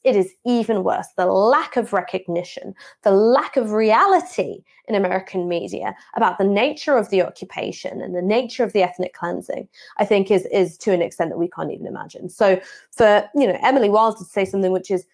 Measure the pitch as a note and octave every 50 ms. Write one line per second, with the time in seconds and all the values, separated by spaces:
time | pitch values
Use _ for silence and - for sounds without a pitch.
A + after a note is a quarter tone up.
0 | _ C4 G#3+ G3+ F#3 F#4+ - _ _ B3 B3 A#3 A3 - A3+ G3 F#3 F#3+ - -
1 | - - - - F3+ F#3 F#3+ F#3+ G3+ A3+ C#4 D#4 E4+ - - B3+ G#3+ F#3+ G3+ F#3+
2 | F3+ - - F3+ - - E3+ F3 F3+ - - - - - F#3+ - - - - _
3 | _ G#3 G3 G3 G#3+ A3+ B3 C#4 D#4+ - - C#4 A3+ G#3+ G#3+ G#3+ A3 G#3+ G#3+ A#3+
4 | F4+ G4+ F#4+ E4+ - - - - - - - - - _ _ _ _ - A3 G3
5 | G3 F#3 F#3 F#3+ F#3 - - F#3+ F3 F3 F3 E3+ - F#3 - - F#2 G#2 - -
6 | - _ - A3+ A3+ F#3 - - F#3+ G3+ G3+ G3+ A#3 D4+ D4+ - - D#4 C#4+ A#3
7 | G3+ - G3 F#3 E3+ - - - G3 - - - - - F#3+ - - - - B2+
8 | - - F3+ F3+ F3+ F#3+ G#3+ A#3+ C4 A3+ - - A#3 G3 F#3+ G#3 F3+ F3 - -
9 | F3+ - - - F3 F3 F3 - - - - - G3 - _ - - - - -
10 | G#3 - G#3+ G3+ G3 G3 G#3+ F3+ - - - G3+ F3+ E3+ - - - G#3+ F#3+ F3
11 | E3+ - - - E3+ D#3+ - - E3+ E3+ - E3 D#3+ - - - - - - -
12 | - D#3+ - - - F3 - - A3 G3 F#3 F#3 - - - - - _ - -
13 | A#3 G#3+ D#4 G#3+ - - - C#4+ C4+ G3+ F3+ - - B3 C4+ C#4 A3+ G3+ G3+ G#3+
14 | A3+ A3+ G#3+ - F3 - - G3+ F#3+ F#3+ - G3 F#3+ F#3 F#3 F#3 F#3 - G3 F3+
15 | - _